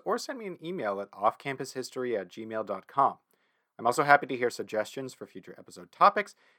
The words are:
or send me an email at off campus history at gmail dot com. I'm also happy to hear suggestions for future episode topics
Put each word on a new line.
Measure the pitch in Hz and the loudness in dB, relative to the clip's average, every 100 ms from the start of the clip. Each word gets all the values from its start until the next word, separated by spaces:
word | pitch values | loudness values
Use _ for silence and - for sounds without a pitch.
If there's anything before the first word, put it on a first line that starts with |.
or | 180 240 | -4 -4
send | - 269 | -4 -10
me | 208 | -10
an | 170 | -10
email | 160 185 110 98 | -8 -4 -4 -4
at | 101 | -6
off | 95 107 - | -2 0 0
campus | 143 131 135 | -4 -8 -8
history | 131 123 131 127 107 | -8 -10 -6 -4 -4
at | 90 | -6
gmail | - 110 110 104 | -10 -8 -6 -4
dot | 95 - | -6 -4
com. | - 131 87 _ _ _ _ _ - | 2 2 2 _ _ _ _ _ -4
I'm | 113 | 0
also | 123 | 4
happy | 143 143 131 | 8 6 6
to | 127 | -2
hear | 120 | -2
suggestions | - 101 107 104 - 131 | -2 -4 -2 -4 -6 -10
for | - 104 | -12 -16
future | 98 90 - | -16 -18 -20
episode | - 90 90 | -20 -20 -12
topics | - 175 214 202 - _ | 4 4 4 -2 -8 _